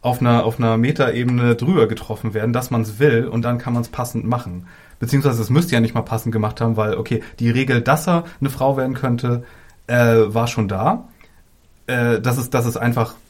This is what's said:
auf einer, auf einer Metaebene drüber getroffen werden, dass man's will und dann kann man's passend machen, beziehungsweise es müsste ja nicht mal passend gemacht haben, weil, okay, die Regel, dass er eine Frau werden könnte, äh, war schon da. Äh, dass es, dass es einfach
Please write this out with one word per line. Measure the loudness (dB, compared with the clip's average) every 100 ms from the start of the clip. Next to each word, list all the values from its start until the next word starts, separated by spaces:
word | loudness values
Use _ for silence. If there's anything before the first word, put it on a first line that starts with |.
auf | -2 0
einer, | 4 4
auf | 2 0
einer | 0 2
Metaebene | 0 2 0 0 0 2 2
drüber | 2 2 4 2
getroffen | 0 -8 -8 -6
werden, | -4 -2
dass | -2 -2
man's | -2 -2 2
will | 4 4 0
und | -2
dann | -2 -4
kann | -2
man's | -4 -4
passend | -6 -6 -4 -4
machen, | -4 -6 -12 -14 -20 -20 -8
beziehungsweise | 0 2 2 0
es | 2
müsste | 2 4
ja | 2
nicht | 2
mal | 0
passend | -4 -4 -2
gemacht | -2 -2 -2
haben, | -2 0
weil, | -2
okay, | -2 -2 -4 -6 -2
die | 0
Regel, | 0 2 0
dass | 2 0 2
er | 0 -2 -6
eine | -6
Frau | 0 0 0
werden | -2
könnte, | -2 -2 -2 0 -2 -6 -20 -20 -20 -2
äh, | 2 4 4 4
war | 2 -2
schon | -2 -2
da. | 0 -2 -2 -6 _ -20 _ _ _ _ _ -6
Äh, | -2 2 2
dass | 0 -2
es, | -2
dass | -2 -2
es | 0
einfach | 0 0 -2 -4 _